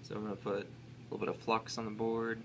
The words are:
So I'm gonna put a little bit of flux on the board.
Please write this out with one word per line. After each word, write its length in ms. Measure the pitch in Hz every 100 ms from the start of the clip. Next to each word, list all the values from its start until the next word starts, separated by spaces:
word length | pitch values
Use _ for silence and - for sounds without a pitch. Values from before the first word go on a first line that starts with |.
So 120 | - 104
I'm 80 |
gonna 120 | 107 98
put 260 | 110 101
a 420 | 123 - - - -
little 80 | -
bit 120 | 107
of 80 | -
flux 360 | - 113 - -
on 80 | 113
the 60 |
board. 500 | 107 113 113 113 113